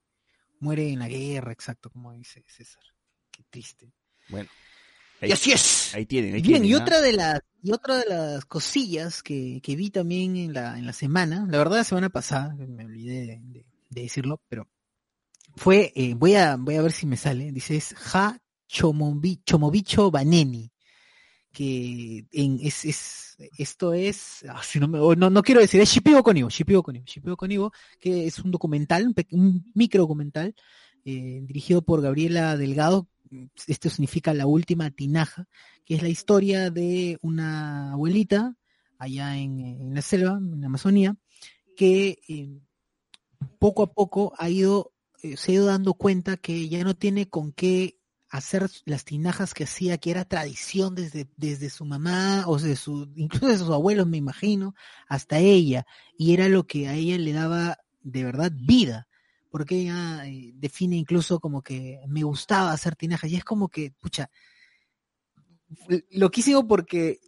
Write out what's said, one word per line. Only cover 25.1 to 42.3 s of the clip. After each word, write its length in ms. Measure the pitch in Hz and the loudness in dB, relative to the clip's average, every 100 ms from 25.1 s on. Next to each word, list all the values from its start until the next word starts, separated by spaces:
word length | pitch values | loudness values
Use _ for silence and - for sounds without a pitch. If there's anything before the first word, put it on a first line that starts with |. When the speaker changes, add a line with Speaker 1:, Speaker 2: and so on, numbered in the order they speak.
| 170 | 6
Speaker 1:
no, 140 | 185 | 6
no 140 | 196 | 6
quiero 180 | 196 247 | 8 8
decir, 200 | 202 190 | 8 8
es 80 | 202 | 6
Shipibo 340 | 240 311 285 | 6 8 8
con 140 | 233 175 | 8 6
Ivo, 120 | 120 | 2
Shipibo 320 | - 160 196 | -2 2 4
con 140 | 165 123 | 2 -6
Ivo, 100 | 127 | -14
Shipibo 320 | - 156 180 | -12 -8 -8
con 140 | 190 | -4
Ivo, 200 | 202 208 - - _ | -2 -4 -6 -20 _
que 260 | 185 180 165 | -2 -2 -2
es 140 | - | -4
un 120 | 185 | -4
documental, 540 | 180 165 147 147 175 240 | -2 0 0 2 2 2
un 60 | |
pe-, 140 | 196 170 | 0 0
un 380 | 175 190 180 - 202 | 4 4 4 0 2
microdocumental, 800 | 233 196 160 151 147 151 180 - _ _ _ _ | 4 4 2 0 -6 -6 -6 -8 _ _ _ _
eh, 380 | 135 131 127 131 | -12 -10 -10 -12
dirigido 380 | 135 143 - 175 | -10 -8 0 2
por 200 | 165 160 | 4 2
Gabriela 540 | 139 139 165 170 160 151 | 2 0 0 0 0 -2
Delgado, 500 | 139 139 151 190 175 _ _ 135 127 - - | -2 2 2 2 0 _ _ -20 -20 -14 -8
esto 220 | 147 165 | -4 -4
significa 440 | - 139 - - | -2 -2 -2 -2
La 120 | 147 139 | 0 2
Última 460 | 156 170 170 151 | 2 2 -2 -4
Tinaja, 560 | - 139 160 156 - 180 _ _ _ - | -6 -2 -2 -2 -6 -18 _ _ _ -6
que 100 | 160 | -4
es 60 | |
la 80 | 170 | -2
historia 600 | 165 - 202 196 190 185 | -2 2 2 4 0 -2
de 480 | 170 175 180 180 160 | -2 -2 -2 -2 -4
una 720 | 160 160 160 156 151 143 139 | -4 -4 -4 -4 -6 -8 -8
abuelita 640 | 139 156 202 202 202 247 240 _ _ _ _ | -4 0 2 2 0 -2 -6 _ _ _ _
allá 400 | 131 135 143 139 | -12 -8 -6 -6
en, 220 | 135 131 | -6 -8
en 340 | 127 127 131 139 | -10 -12 -8 -6
la 60 | |
selva, 360 | - 196 185 196 | -2 0 2 0
en 220 | 185 156 | -4 -6
la 60 | 139 | -4
Amazonía, 480 | 135 196 202 190 208 _ _ - _ _ - | -2 4 4 4 0 _ _ -20 _ _ 2
que, 440 | 190 185 196 - | 4 4 2 -4
eh, 320 | - | -10